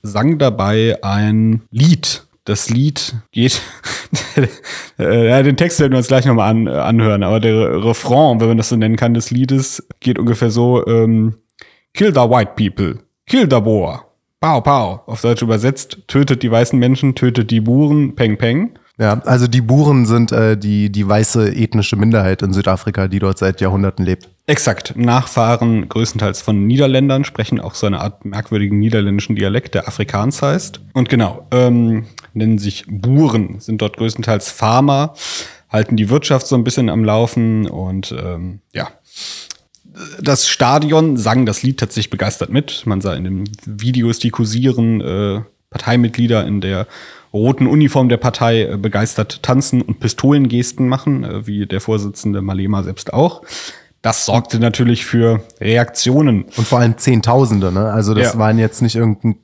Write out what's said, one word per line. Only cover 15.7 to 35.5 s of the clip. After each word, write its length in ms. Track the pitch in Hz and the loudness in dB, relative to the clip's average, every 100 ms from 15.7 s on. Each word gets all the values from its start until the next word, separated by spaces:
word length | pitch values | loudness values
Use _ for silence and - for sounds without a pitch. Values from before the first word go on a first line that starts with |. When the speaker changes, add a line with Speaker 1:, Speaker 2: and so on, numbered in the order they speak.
| 139 - - - | -2 -8 -14 -4
Speaker 1:
„Tötet 380 | 135 143 131 | 0 0 0
die 60 | 123 | 2
weißen 280 | 113 120 131 | 2 2 2
Menschen, 380 | 123 131 139 123 | 2 2 0 0
tötet 340 | 127 123 107 | 0 0 0
die 100 | 113 | 0
Buren, 540 | 110 127 151 147 143 | 2 2 4 2 0
peng, 240 | - 117 107 | 0 0 0
peng.“ 400 | 117 131 226 - _ - | 0 0 -4 -8 _ -2
Speaker 2:
Ja, 200 | 110 110 | 0 0
also 260 | - 127 120 | 2 2 4
die 140 | 123 | 2
Buren 460 | 113 135 147 139 113 | 2 4 4 4 4
sind, 260 | 117 113 | 2 2
äh, 240 | 117 110 107 | 2 2 2
die, 320 | 104 104 104 | 0 0 0
die 160 | 101 98 | 0 0
weiße 480 | 104 107 120 107 | 2 2 2 0
ethnische 400 | - 113 110 104 | 0 0 0 0
Minderheit 480 | 101 107 113 95 95 | 0 2 2 2 0
in 100 | 98 | -2
Südafrika, 540 | 95 95 95 - 101 95 | 0 0 -2 -2 -4 -2
die 140 | 98 | 0
dort 180 | 98 95 | -2 0
seit 220 | 95 92 | -2 0
Jahrhunderten 440 | 95 98 98 - | 0 0 -2 -2
lebt. 240 | 90 92 - _ - | -2 -2 -6 _ -4
Speaker 1:
Exakt. 480 | 139 - 101 - - | -2 0 -4 -8 -2
Nachfahren 920 | 120 123 123 - 113 120 117 110 - | 2 2 0 0 0 2 2 0 -2
größtenteils 540 | 113 113 110 104 101 | -4 -2 -2 -4 -4
von 240 | - 104 101 | -2 0 2
Niederländern, 580 | 127 143 131 139 135 | 2 2 2 2 0
sprechen 360 | 139 - 123 - | -2 -4 -4 -4
auch 140 | 92 | -6
so 120 | - 107 | -4 -4
eine 140 | 95 | -2
Art 240 | 95 - | -6 -8
merkwürdigen 560 | 101 101 - 107 101 104 | -10 -10 -4 -2 0 0
niederländischen 560 | 107 110 101 101 - 101 | 2 0 0 -2 -2 -2
Dialekt, 400 | 98 101 - - | 0 -2 -2 -6
der 100 | - | -6
Afrikaans 560 | - 101 101 113 143 | -6 -4 -2 -2 -2
heißt. 380 | 143 170 - - - | -2 -2 -6 -16 -8
Und 140 | 131 120 | -4 0
genau, 380 | 123 104 - - | 0 0 -4 -4
ähm, 540 | 127 123 120 117 110 110 - - | 2 4 4 2 -2 -6 -18 -12
nennen 240 | 113 110 107 | -4 0 0
sich 280 | 101 - - | -2 -8 -10
Buren, 720 | 104 107 139 156 113 92 101 | -4 2 4 4 2 -2 -8
sind 220 | - 110 | -8 -4
dort 160 | 107 - | -4 -2
größtenteils 520 | 113 110 117 107 - | -6 -4 -2 -2 -2
Farmer, 640 | - 110 120 143 139 151 - - - - | -2 2 4 4 2 -2 -6 -12 -12 -12